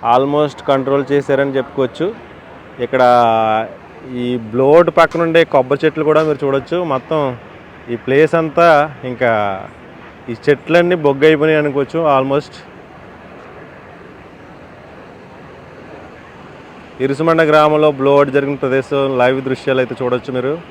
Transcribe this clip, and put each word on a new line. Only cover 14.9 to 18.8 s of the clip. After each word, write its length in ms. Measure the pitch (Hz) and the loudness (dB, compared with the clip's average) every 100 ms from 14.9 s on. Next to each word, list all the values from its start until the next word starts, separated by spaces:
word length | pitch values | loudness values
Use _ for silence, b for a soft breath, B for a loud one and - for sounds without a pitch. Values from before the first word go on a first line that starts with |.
| - - - - - - - - - - - - - - - - - - - - - 131 | -20 -20 -20 -20 -20 -20 -20 -20 -20 -20 -20 -20 -20 -20 -20 -20 -20 -20 -20 -20 -8 -6
ఇరుసుమండ 360 | 139 165 160 160 | -2 -2 0 2
గ్రామంలో 380 | 151 151 151 151 139 | 4 4 4 0 0
బ్లోఅవుట్ 320 | 135 143 143 135 | 2 2 2 0
జరిగిన 220 | 139 143 139 | -2 -4 -2
ప్రదేశం 520 | 135 | -2